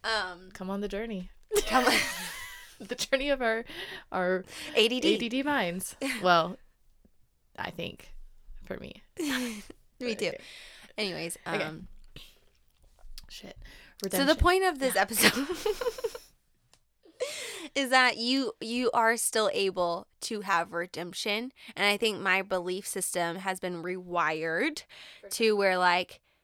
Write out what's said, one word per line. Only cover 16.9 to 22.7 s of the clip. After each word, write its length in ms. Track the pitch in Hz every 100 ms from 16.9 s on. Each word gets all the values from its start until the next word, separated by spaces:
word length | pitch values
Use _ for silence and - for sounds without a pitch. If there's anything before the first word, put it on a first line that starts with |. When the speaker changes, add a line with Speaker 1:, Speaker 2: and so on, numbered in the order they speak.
| _ 359 _ 571 - 480 - 320 277
Speaker 1:
is 140 | 262
that 260 | 262 254 220
you, 360 | 240 269 254 -
you 280 | 220 240 247
are 220 | - 226 233
still 320 | - 226 214
able 540 | - 196 185 175 170 - _
to 200 | - 214
have 300 | 196 170 170
redemption. 760 | 170 175 - 175 - 214 208 254 _ - -
And 100 | 202
I 120 | 202
think 220 | 226 196
my 220 | 196 185
belief 460 | 196 185 180